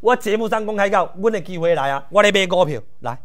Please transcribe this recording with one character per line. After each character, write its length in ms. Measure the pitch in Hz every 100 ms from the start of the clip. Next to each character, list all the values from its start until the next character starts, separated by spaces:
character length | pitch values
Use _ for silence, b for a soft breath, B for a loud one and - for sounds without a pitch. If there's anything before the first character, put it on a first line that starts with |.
我 140 | 220 247
节 200 | 214 214
目 140 | 226
上 160 | 220 214
公 100 | 214
开 140 | 202
讲， 200 | 202 165 175
阮 140 | 214
的 80 | 220
机 180 | 156 180
会 160 | 170 160
来 140 | 139
啊， 160 | 139 -
我 120 | 196
咧 100 | 208
买 140 | 196 185
股 200 | 180 165
票 160 | 131 - -
来。 180 | 120 123